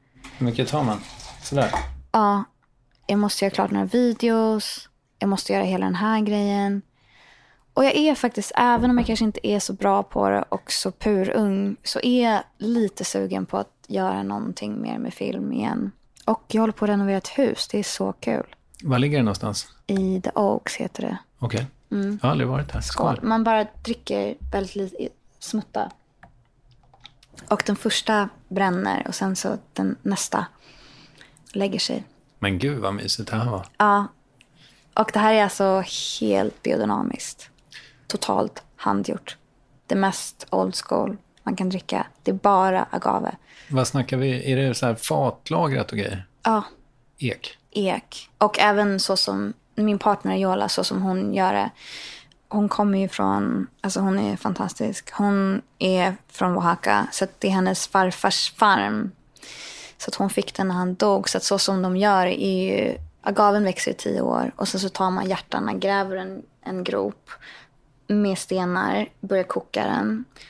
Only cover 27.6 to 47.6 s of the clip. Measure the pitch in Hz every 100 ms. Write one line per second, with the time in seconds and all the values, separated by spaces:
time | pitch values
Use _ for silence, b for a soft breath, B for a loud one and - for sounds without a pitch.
27.6 | - 202 226 - - 214 202 - - 190
28.6 | 196 180 190 95 - - 196 185 190 202
29.6 | - - 190 - 196 196 - - - B
30.6 | B B B B B B B B - 196
31.6 | 196 185 - - - _ _ _ 98 92
32.6 | - 104 98 101 104 - 104 110 120 101
33.6 | 92 _ 208 202 202 - _ _ _ b
34.6 | b b b - 220 208 214 220 202 -
35.6 | 196 190 180 - - - 220 98 98 -
36.6 | - - 107 101 - - - - - _
37.6 | _ B B B _ - - 95 101 -
38.6 | - _ - 101 98 - - - _ _
39.6 | _ _ _ 196 190 190 - - - 190
40.6 | 190 185 - - - 202 - _ - 185
41.6 | 185 185 - - - _ - 190 202 196
42.6 | 190 185 - - - - - - B B
43.6 | B 135 127 139 143 131 135 127 135 131
44.6 | 135 123 127 113 - 156 135 - - 160
45.6 | 165 131 113 113 101 101 92 _ - 220
46.6 | 202 - _ _ _ _ 131 - - -